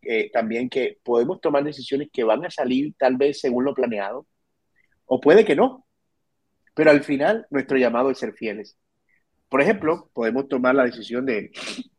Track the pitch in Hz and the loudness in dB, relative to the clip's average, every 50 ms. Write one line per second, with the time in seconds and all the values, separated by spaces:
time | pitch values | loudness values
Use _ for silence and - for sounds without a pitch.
0 | - - 117 110 104 - - 120 113 110 113 117 127 123 - 135 123 107 - _ | -8 -4 -2 -2 -2 -2 -2 -4 -2 -2 -4 -4 -4 -4 -2 -2 -2 -2 -6 _
1 | - 120 120 117 120 151 185 - - 165 147 143 143 151 143 143 123 - 139 139 | -4 0 2 2 2 0 -2 -4 -2 0 0 0 0 -2 -8 -10 -8 -6 -4 -4
2 | 147 - - 131 117 110 107 127 170 175 - - 139 123 127 131 147 151 - - | -4 -6 -4 -2 0 0 0 0 -2 -8 -6 -4 -2 0 0 0 -2 -2 -4 0
3 | 139 127 131 127 139 147 143 - - 135 117 123 127 143 131 - 123 117 110 101 | 0 0 2 2 0 0 0 0 -2 -2 0 0 -2 -2 -2 -2 -2 -2 -2 -6
4 | 98 101 113 135 - _ _ _ _ _ _ _ _ _ _ _ _ _ _ _ | -6 -8 -8 -12 -14 _ _ _ _ _ _ _ _ _ _ _ _ _ _ _
5 | _ - 127 - - 143 170 214 220 208 147 151 226 262 - - _ _ _ _ | _ -2 -2 0 4 6 6 6 6 4 4 2 2 0 0 -6 _ _ _ _
6 | _ _ _ _ _ _ _ _ _ _ _ _ _ _ - - 156 156 147 143 | _ _ _ _ _ _ _ _ _ _ _ _ _ _ -2 2 6 6 6 6
7 | 139 - 147 139 147 175 214 226 - - 143 135 127 - 139 131 123 117 117 120 | 4 0 -2 0 2 0 0 0 -4 -4 -4 -4 -2 0 0 2 2 2 2 2
8 | 131 135 131 - 127 107 101 - 120 110 101 107 98 - _ _ _ _ _ _ | 0 0 -2 -2 -6 -10 -8 -8 -8 -8 -8 -8 -12 -16 _ _ _ _ _ _
9 | _ _ _ _ _ _ _ _ _ - 131 135 143 190 220 98 - 156 170 175 | _ _ _ _ _ _ _ _ _ -4 0 2 2 2 2 0 0 -2 -2 -2
10 | - _ - 127 117 110 113 135 139 135 147 127 123 127 131 139 127 123 120 117 | -4 _ -8 -4 -4 -2 -2 -2 -4 -2 -4 0 2 2 4 4 2 0 -2 -6
11 | 104 - 113 123 135 131 117 104 - - - - - - - - - _ _ | -12 -8 -6 -6 -4 -2 -4 -4 -4 -8 -14 -16 -14 -14 -12 -14 -14 _ _